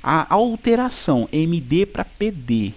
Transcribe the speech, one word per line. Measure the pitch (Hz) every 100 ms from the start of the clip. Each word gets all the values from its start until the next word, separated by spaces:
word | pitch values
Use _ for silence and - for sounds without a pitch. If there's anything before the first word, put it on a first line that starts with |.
a | 127 160 151
alteração | 185 240 226 - 233 247 - - 131 113
M | 147 160 170
D | 123 156
pra | 196 -
P | 175 - 208
D. | 185 120 113 101